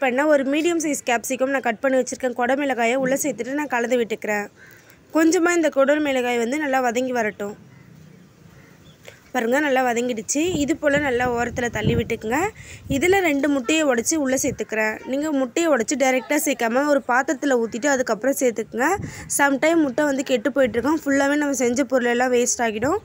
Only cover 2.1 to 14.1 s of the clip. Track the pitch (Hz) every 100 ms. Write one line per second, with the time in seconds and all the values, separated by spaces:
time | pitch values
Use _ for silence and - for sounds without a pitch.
2.1 | 262 254 240 240 269 285 240 233 262 262
3.1 | 269 294 233 233 285 302 240 233 247 226
4.1 | 214 208 208 208 - - - - - -
5.1 | 311 330 349 339 349 302 277 269 302 294
6.1 | 262 247 240 233 294 294 262 247 226 254
7.1 | 247 214 196 202 208 - - - - -
8.1 | - - - - - - - - - -
9.1 | - - 254 226 269 302 262 254 233 247
10.1 | 226 196 285 349 320 277 320 294 285 294
11.1 | 240 254 240 240 247 240 214 214 233 226
12.1 | 226 220 269 403 - - - - 269 349
13.1 | 392 339 277 294 277 240 320 302 233 220